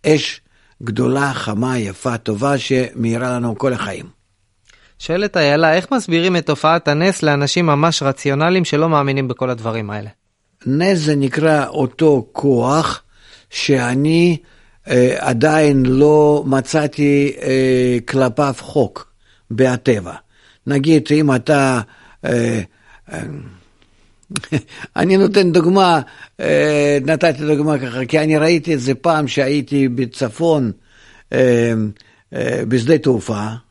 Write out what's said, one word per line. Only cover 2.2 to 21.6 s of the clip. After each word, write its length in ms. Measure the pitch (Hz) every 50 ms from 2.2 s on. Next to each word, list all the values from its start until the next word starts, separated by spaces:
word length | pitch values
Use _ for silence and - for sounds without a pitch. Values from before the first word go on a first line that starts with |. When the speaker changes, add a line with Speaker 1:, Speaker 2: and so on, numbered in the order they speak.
| _ - 107 101 135 139 143
Speaker 1:
שמאירה 720 | 127 - - 135 127 127 113 - 127 113 113 113 117 127 127 127
לנו 220 | 123 120 120 107
כל 160 | - 139 135 123
החיים. 320 | - 117 104 92 85 80 - _ _ _ _ _ _ _ _ _ _ _ _ _ _ _ _ _ _
Speaker 2:
שואלת 380 | - - 160 185 208 202 -
איילה, 360 | 180 151 143 143 156 165 156 160
איך 140 | 185 170 -
מסבירים 440 | 277 247 185 - 165 165 165 190 180
את 100 | 170 -
תופעת 420 | - 147 - - 156 165 165 -
הנס 360 | 147 147 151 170 196 185 - 160
לאנשים 420 | 151 143 143 143 135 - 175 175
ממש 380 | 156 147 139 156 170 156 - 143
רציונליים 640 | 139 135 - - 143 139 143 156 170 185 185 170
שלא 240 | - - 147 160 165
מאמינים 380 | 156 147 139 139 135 139 135
בכל 220 | 123 123 - 131 127
הדברים 400 | 123 113 110 117 110 113 107 101
האלה? 200 | 104 107 104 107 - _ _ _ _ _ _ _ _ _ -
Speaker 1:
נס 320 | 123 135 151 175 196 196 170
זה 160 | 151 151 151
נקרא 520 | 143 139 131 - 160 151 160 156 147 135
אותו 600 | - - 151 131 120 - - 160 156 147 127 110 _
כוח 720 | _ - - 143 131 120 117 127 143 160 156 - - - _ _ _ _ _ - - - _ _
שאני, 880 | - - - - 139 131 123 - 127 135 143 156 160 170 175 175 165 147 - _ _ _ _ _ _ _ _
אה, 280 | - 127 123 123 127 - -
עדיין 680 | - 135 123 113 143 156 151 156 156 147 139 135 127
לא 580 | 127 131 131 147 151 151 151 151 147 147 147 151
מצאתי, 840 | 139 135 135 127 - - 156 151 147 - 151 147 143 143 143 143 143 - -
אה, 560 | - - 131 131 131 131 127 127 127 123 123 120 120
כלפיו 460 | - - 135 131 123 110 - 147 139 127 -
חוק 540 | - - - 151 120 95 - - - _ _ _ _ _ _ _ _ _
בטבע. 600 | 117 113 131 127 123 120 _ 135 117 101 87 87 87 - _ _ _ _ _ _ _ _ _
נגיד, 400 | 127 143 139 135 156 160 147 - -
אם 240 | 151 151 151 143 131
אתה... 460 | 123 113 - 151 139